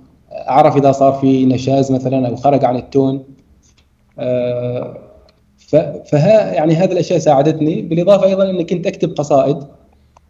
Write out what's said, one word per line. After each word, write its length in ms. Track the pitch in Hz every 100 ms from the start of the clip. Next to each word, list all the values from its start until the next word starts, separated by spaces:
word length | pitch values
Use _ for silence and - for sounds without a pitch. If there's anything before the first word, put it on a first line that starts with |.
| _ _ -
أعرف 440 | - - 131 156 139
إذا 160 | 139
صار 200 | 135 135
في 340 | 135 135 131 131
نشاز 460 | 120 - 135 131
مثلا 360 | 131 127 135 123
أو 80 | -
خرج 280 | 143 135
عن 120 | 123 127
التون. 480 | - 139 135 135 - - _ _ _ _ _ _ _ -
آه، 800 | 127 127 123 120 123 123 - - - - _ _ _ _
ف-، 180 | _ 147
فها-، 760 | 165 - - 147 180 220 185
يعني 200 | 180 156
هذه 180 | 160 190
الأشياء 260 | 180 165 180
ساعدتني، 640 | 151 135 147 156 156 202
بالإضافة 420 | 208 165 175 196 190
أيضا 240 | 190 190
إني 140 | 185
كنت 220 | 165 180 185
أكتب 240 | - 165
قصائد، 460 | - 143 143 135 143 - - _ _ _ _